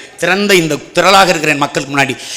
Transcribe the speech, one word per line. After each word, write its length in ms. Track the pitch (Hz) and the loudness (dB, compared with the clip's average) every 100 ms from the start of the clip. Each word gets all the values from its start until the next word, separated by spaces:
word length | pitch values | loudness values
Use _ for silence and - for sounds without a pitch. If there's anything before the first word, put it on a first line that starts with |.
| - - | -14 -6
திறந்த 360 | 170 190 208 190 | -4 -2 2 2
இந்த 200 | 160 139 | 2 -4
திரளாக 540 | - - 180 196 185 | -4 0 4 4 4
இருக்கிறேன் 340 | 170 151 143 | 2 -2 -2
மக்களுக்கு 300 | 143 160 139 139 | -2 -4 -4 -2
முன்னாடி, 180 | 131 117 - | -2 -4 -12